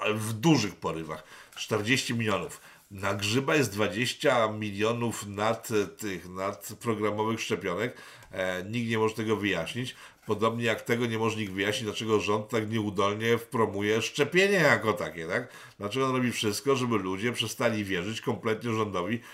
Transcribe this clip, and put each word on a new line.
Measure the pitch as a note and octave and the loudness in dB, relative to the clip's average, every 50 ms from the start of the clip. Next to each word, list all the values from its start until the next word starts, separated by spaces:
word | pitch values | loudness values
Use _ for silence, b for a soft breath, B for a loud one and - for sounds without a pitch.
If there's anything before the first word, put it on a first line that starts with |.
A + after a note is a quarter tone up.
| G2+ G#2+ G#2+ | -2 -2 -2
w | A2+ G#2+ A2 A2+ | -2 -2 -4 -2
dużych | G#2+ A#2 E3 D#3 C3 G#2+ G2 E2+ | 2 4 6 6 6 4 0 -4
porywach, | - - F2 D#2+ D#2+ D#2+ D2+ D#2 D#2 - B B B B B B | -6 -6 -6 -4 -6 -6 -8 -10 -10 -12 B B B B B B
czterdzieści | - - - A#2 G#2+ G2+ A2 C3 B2+ - - B2 | -12 -6 -2 -2 0 2 2 2 2 0 -2 -2
milionów. | A#2 A2+ G#2+ G2 F2+ E2+ - - - B B B B B B | -2 0 0 0 0 -2 -4 -10 -14 B B B B B B
Na | G2+ G2 G2 G2 G#2 | -10 -4 -2 -2 -2
grzyba | G2+ G#2 G2+ A2 C3 C3+ D#3 D#3+ | -2 0 0 0 0 2 2 2
jest | D3+ C3 G#2+ | 2 2 2
dwadzieścia | G2 G#2 G#2+ G#2 F#2+ G#2+ B2+ - - - - C#3+ B2+ B2 A2 | 0 0 0 0 0 -2 -2 -2 -2 0 2 4 4 4 4
milionów | G#2+ G#2+ G#2+ A2 G#2 G2 G2 G#2 A2 A#2+ A#2 A#2+ A#2 G#2+ - G2+ | 2 0 -2 -6 -4 -2 0 0 0 0 0 -2 -2 -4 -4 -8
nad, | G#2 G2+ G2 G#2+ A2+ A#2 A#2 - - | -8 -4 0 0 0 0 -2 -2 -2
e, | A2+ G#2 G2 | 0 0 0
tych, | E2+ - - A2 G#2 F#2+ E2+ E2 F2+ | 0 -4 -8 -6 -6 -6 -6 -8 -10
nadprogramowych | F2+ F#2 F#2+ G2+ G#2 - - - A2 - - A#2 A2 G2+ G#2+ G#2 G#2 G#2+ G#2+ A2 A2+ A2 | -8 -4 -4 -4 -4 -6 -10 -14 -12 -8 -4 -4 -2 0 0 -2 0 0 0 -2 -2 -2
szczepionek. | - - A#2 F2+ - F#2 F2 F#2 A2+ B2 - B B B B B B B | -2 -2 -2 -2 -2 -2 -2 -2 -2 -4 -6 B B B B B B B
E, | B G2 F#2 F#2 F#2 F2+ F#2 | B -4 -2 -2 -2 -4 -4
nikt | G2+ A2 A#2+ A#2 A2+ | -4 -4 -4 -2 0
nie | A#2 | 2
może | A2 A2 A2 - | 2 2 2 0
tego | - A2 A2 A2 | 0 0 0 2
wyjaśnić. | G2+ G2+ G2+ F#2 E2+ D#2+ - - A#2 C3 - - B B B B B - | 2 2 2 2 0 0 -2 -4 -6 -6 -6 -8 B B B B B -4
Podobnie | - G#2+ G2 A2 A2+ A2+ A#2 A#2 | -2 0 2 2 0 0 0 0
jak | A2+ A2 - | 0 0 0
tego | - - A#2+ A#2 B2 | 0 0 0 2 2
nie | A#2 A2+ | 0 0
może | A2 A2+ A2+ G#2 A2 | 2 0 0 0 -2
nikt | A2 G2 F#2 | -4 -4 -2
wyjaśnić, | G2 G2 G#2 G#2 A2 A#2+ | 0 0 0 0 -2 -2
dlaczego | G#2 G2 - A2+ A2 A2 G2+ | -4 -4 -4 0 4 4 4
rząd | F2+ G2 G#2 A2 A2 - | 4 4 0 0 0 0
tak | A#2+ A2+ A2 G#2 | -2 -2 0 0
nieudolnie | A2+ A2+ G#2 G#2 F#2+ F#2+ G2 G2+ G#2 A2 A2 A#2 A#2+ | 0 0 0 0 2 2 2 2 2 2 2 4 2
promuje | A2+ - - - A#2 A2 G2+ G2 G2 G#2 G#2 G#2+ A2+ | 2 2 0 0 2 2 2 2 0 2 2 2 2
szczepienia | - - - - D3 B2 - F3+ F#3+ G3 G3+ F#3 | 2 0 0 0 0 2 4 4 4 6 6 6
jako | D#3+ C#3 A#2+ G#2+ G2+ A2 G2+ | 6 6 6 4 4 2 0
takie, | - E2 D#2 D#2 E2+ D#2+ | 0 -2 -6 -6 -6 -6
tak? | E2 G2 A#2+ C3 - B B B B B B | -4 -4 -4 -4 -6 B B B B B B
Dlaczego | G2+ G2+ - C3 C3+ | -8 -4 -2 0 0
on | C3 C3 | 2 2
robi | B2+ B2 A#2+ | 2 2 0
wszystko, | G#2+ - - G#2+ G2 - - C#3 C3+ | 0 0 0 0 0 0 2 2 2
żeby | A#2+ B2 A#2+ A#2 | 2 2 2 2
ludzie | G#2 F#2 F#2 F#2+ F#2+ G#2+ A#2+ | 2 2 0 -2 -2 -2 -2
przestali | A#2 - A#2 G#2+ - - C3 A#2 A2 G#2+ G#2 | -2 -2 -4 -4 -2 0 0 0 0 0 -2
wierzyć | G2 F#2+ F2 F2 G#2 A2 A2 | 0 -2 -2 -2 -2 -6 -4
kompletnie | - C#3 A2+ F#2 - A2+ A2 G#2+ - A#2+ A2 | -2 -4 -2 -2 0 -2 -2 0 -2 -2 0
rządowi | A2 A2 G#2 F#2+ F2+ F2 F#2+ A#2 A#2 B B | 0 0 0 -2 -2 -2 -2 -2 -4 B B